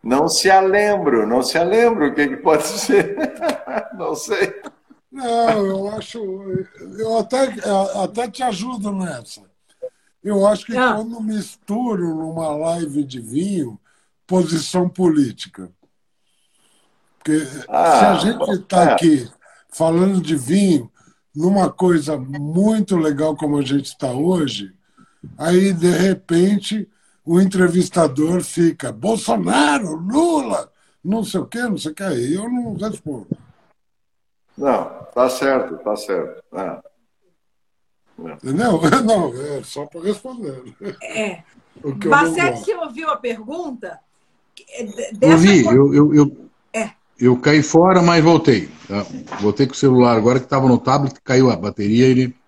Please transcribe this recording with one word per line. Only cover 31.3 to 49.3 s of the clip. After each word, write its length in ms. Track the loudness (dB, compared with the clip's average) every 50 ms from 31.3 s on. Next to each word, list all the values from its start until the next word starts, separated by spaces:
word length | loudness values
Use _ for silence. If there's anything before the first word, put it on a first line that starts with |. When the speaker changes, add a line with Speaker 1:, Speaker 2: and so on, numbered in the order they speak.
| -4 -6
Speaker 2:
o 60 | -6 -6
quê, 140 | -6 -6 -4
não 140 | -4 -4 -4
sei 140 | -6 -10
o 40 | -10
quê", 80 | -8 -6
aí 300 | -6 -4 -4 -2 -4 -4
eu 120 | -4 -4 -4
não 260 | -6 -6 -6 -6 -8
respondo. 520 | -6 -6 -8 -8 -8 _ -12 -12 -12 -8 _ -10 _ -10 _ _ _ _ _ _ _ _ _ _ _ _ _ _ _ _ _ _ _ _ _ _ -6
Speaker 1:
Não, 320 | -2 -2 -2 -2 -4 -8 -12 -18 -20 -10 0
tá 160 | 0 0 0
certo, 480 | 0 -2 -2 0 0 0 -2 -4 -10 -10 -6
tá 120 | -6 -6
certo. 460 | -6 -6 -6 -6 -6 -6 -8 -12 -18 -20 _ -12
É. 260 | -10 -10 -10 -10 -14 _ -20 _ _ _ _ _ _ _ _ _ _ _ _ _ _ _ _ _ _ _ _ _ _ _ _ _ -18 -16
É. 60 | -16 -16
Speaker 2:
Entendeu? 480 | -14 -8 -6 -2 0 0 2 0 2
<laughs> 240 | 2 2 2 2 4
Não, 260 | 2 2 2 0 -2 -6 -8 -10 -10 -10 -10
é 40 | -12
só 220 | -12 -14 -14 -14
pra 160 | -14 _ -8
responder. 640 | -6 -6 -6 -6 _ -16 -14 -12 -12 -12 -12 -14 -18 -20 -20 _ -14 -14 -14 -14 -16
Speaker 3:
É. 400 | -12 -8 -6 -6 -6 -8 -12 -16 _ _ _ _ _ _ -12 -10
Speaker 2:
O 120 | -8 -8
que 120 | -4 0 2
eu 40 |
não 60 | 4 4
Speaker 3:
Bacete, 320 | 4 2 0 -2 -2 -2
Speaker 2:
gosto. 160 | -2 -4 -6
Speaker 3:
você 100 | -6 -6
ouviu 340 | -6 -6 -10 -10 -8 -6 -6
a 60 | -6 -4
pergunta? 840 | -6 -8 -8 -8 -10 -12 -10 -10 -10 -10 -12 -12 -14 -16 -16 -18 _ _ _ _ _ _ _ _ _ _ _ -20 -20 _
É, 140 | -14 -14 -12
de-, 280 | -12 -10 -10 -10 -10 -4
dessa 200 | 2 4 6 6
Speaker 4:
Ouvi, 300 | 8 8 6 6 6 6
Speaker 3:
co- 80 | 6 6
Speaker 4:
eu, 200 | 6 6 6 6
eu, 220 | 6 4 6 6
eu, 340 | 6 4 4 2 -8 -20 -20 _ _ _ _ -8
Speaker 3:
É. 160 | -8 -8 -8 -12 _ _ _ _ _
Speaker 4:
eu 180 | 4 4 4 4
caí 240 | 4 4 4 4
fora, 400 | 2 4 4 4 6 6 6 6
mas 220 | 4 6 4 6 6
voltei. 440 | 6 4 4 4 4 2 2 0 -6 -14 -20 -12 -6
Tá? 180 | -6 -6 -6 -6 -12 -16 -14 -14